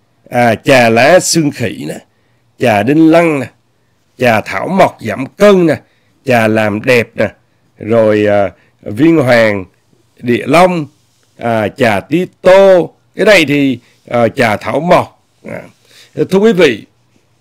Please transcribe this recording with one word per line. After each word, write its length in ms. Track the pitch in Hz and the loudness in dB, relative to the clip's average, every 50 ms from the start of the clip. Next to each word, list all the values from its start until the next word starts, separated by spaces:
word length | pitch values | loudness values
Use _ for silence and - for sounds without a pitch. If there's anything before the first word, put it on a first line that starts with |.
| _ _ _ _ _ - | _ _ _ _ _ -8
à, 240 | - 123 120 120 107 | -4 -2 0 0 0
trà 340 | - - 151 135 127 120 117 | -2 0 0 2 2 2 2
lá 320 | 113 113 127 147 175 185 | 2 2 2 4 2 2
xương 300 | - - - 165 156 143 | 2 0 -4 -2 -2 -4
khỉ 340 | - - 123 92 90 - 143 147 | -4 -6 -8 -10 -10 -10 -14 -14
nè, 100 | - - - _ _ _ _ _ _ _ _ _ _ - | -14 -16 -18 _ _ _ _ _ _ _ _ _ _ -4
trà 240 | 131 120 107 101 107 | -2 0 0 0 0
đinh 280 | 123 147 156 160 160 | 0 2 2 4 4
lăng 300 | 160 165 175 170 151 139 | 4 2 2 0 -2 -4
nè, 60 | 123 - _ _ _ _ _ _ _ _ _ _ _ _ _ - | -8 -10 _ _ _ _ _ _ _ _ _ _ _ _ _ -4
trà 220 | 123 120 113 107 | -2 0 0 0
thảo 280 | - - 98 98 - 139 | -2 -6 -8 -8 -6 -4
mộc 280 | 180 196 170 127 - - | 0 0 0 0 -2 -6
giảm 260 | 117 113 98 - 135 | -10 -10 -8 -8 -10
cân 400 | 131 _ - 196 208 202 185 175 | -10 _ 0 2 4 4 4 2
nè, 140 | 160 135 - - _ _ _ _ _ _ _ - | 0 -2 -4 -8 _ _ _ _ _ _ _ -6
trà 240 | 135 123 117 110 110 | -2 0 0 0 0
làm 340 | 107 110 107 107 101 107 110 | 0 0 -2 -2 -4 -4 -2
đẹp 280 | 131 123 120 107 - - | 0 0 0 0 -2 -4
nè, 140 | - 113 98 - _ _ _ _ _ _ _ _ - | -6 -6 -6 -6 _ _ _ _ _ _ _ _ -12
rồi, 480 | 101 101 113 113 110 107 107 107 104 | -6 -2 0 2 2 2 2 0 0
à, 240 | 104 101 101 98 92 - _ _ _ _ _ - | 0 0 0 -2 -2 -6 _ _ _ _ _ -16
viên 340 | - 107 110 147 165 165 | -12 -6 -2 0 2 2
hoàng 480 | 156 127 127 123 117 113 110 104 98 92 - _ _ _ _ _ _ _ _ _ _ | 2 2 2 2 2 2 0 0 -4 -8 -12 _ _ _ _ _ _ _ _ _ _
địa 260 | - 123 120 110 - | -6 -4 -4 -2 -2
long, 400 | - 139 165 185 185 180 170 147 - _ _ _ _ _ _ _ _ _ | 0 0 2 2 2 0 -2 -8 -10 _ _ _ _ _ _ _ _ _
à, 320 | - - 117 113 110 107 98 | -10 -6 -4 -4 -2 -4 -4
trà 320 | - - 127 113 104 95 | -4 -2 -2 0 0 -2
tí 260 | 90 - 139 175 185 175 _ _ | -4 -4 -4 -6 -6 -6 _ _
tô. 540 | - 185 185 190 196 196 185 180 156 151 _ _ _ _ _ | 2 4 4 6 6 6 4 4 2 -2 _ _ _ _ _
Cái 120 | - 185 | -2 2
này 180 | 214 208 180 156 139 | 2 4 2 2 0
thì, 300 | 143 143 139 135 131 120 _ _ _ _ _ - | 0 0 -2 -2 -4 -6 _ _ _ _ _ -6
à, 200 | - 120 117 110 | -2 0 0 0
trà 280 | 92 139 123 113 104 | 0 -2 -2 -2 -2
thảo 240 | 95 - 104 120 135 | -4 -6 -6 -6 -4
mộc. 480 | 160 175 180 143 113 - _ _ _ _ _ _ - - | -2 0 0 0 0 -2 _ _ _ _ _ _ -18 -16
À, 120 | - - - - _ _ _ _ _ - - _ - | -16 -16 -16 -20 _ _ _ _ _ -20 -20 _ -8
thưa 240 | - - - 185 196 | -6 -6 -2 0 0
quý 140 | 202 226 226 | 2 2 2
vị, 320 | 175 175 143 110 - - _ _ _ _ _ _ _ _ _ _ _ | 2 2 0 0 -2 -10 _ _ _ _ _ _ _ _ _ _ _